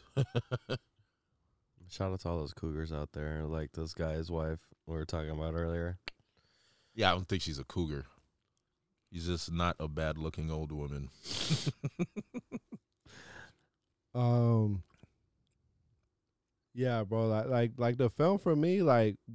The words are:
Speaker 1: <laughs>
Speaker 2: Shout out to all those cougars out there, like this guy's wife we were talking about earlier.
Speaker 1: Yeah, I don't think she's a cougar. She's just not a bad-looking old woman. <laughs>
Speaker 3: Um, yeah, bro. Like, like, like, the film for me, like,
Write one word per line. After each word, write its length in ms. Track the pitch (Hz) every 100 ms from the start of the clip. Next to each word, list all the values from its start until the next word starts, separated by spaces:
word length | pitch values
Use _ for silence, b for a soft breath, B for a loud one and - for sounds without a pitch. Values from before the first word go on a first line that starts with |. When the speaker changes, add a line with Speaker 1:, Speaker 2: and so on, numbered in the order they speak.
| - -
Speaker 1:
<laughs> 640 | 127 120 - 123 - 123 - _ _ _ _ _ _ _ _ _ 90
Speaker 2:
Shout 200 | - 95
out 60 | 92
to 80 | 92
all 100 | 85
those 120 | 71
cougars 380 | - 80 76 80
out 200 | 76 73
there, 320 | 76 76 78
like 260 | 78 80 76
this 240 | - 80
guy's 340 | - 80 78 82
wife 300 | 85 80 80 - -
we 120 | - 82
were 80 |
talking 260 | 78 82 78
about 240 | 78 80
earlier. 420 | 82 82 85 85 92 - - _ _ _ _ _ _ _
Speaker 1:
Yeah, 200 | 110 98
I 20 |
don't 140 | 90 90
think 120 | 95
she's 200 | 82 69
a 40 |
cougar. 400 | 67 92 82 73 65 _ _ _ _ _ _ _ _ _ _
She's 140 | 87 85
just 260 | 87 -
not 240 | 85 87 -
a 80 | 78
bad-looking 640 | 76 80 78 78 78 78
old 220 | 78 78
woman. 380 | 76 73 71 69
<laughs> 40 | - - - - 156 - - 143 - - - - 247 - 247 - - _ _ B B B B B B B _ _ _ _
Speaker 3:
Um, 680 | 123 120 120 117 113 107 98 - _ - _ _ _ _ _ _ _ _ _ _ _ _ _ _ _ _
yeah, 300 | 123 127 117
bro. 220 | 98 113 113
Like, 200 | 107 107
like, 240 | 123 117 123
like, 200 | 120 123
the 140 | 123
film 280 | - 170 202
for 160 | 180
me, 280 | 151 165 190
like, 340 | 165 120 110 101 -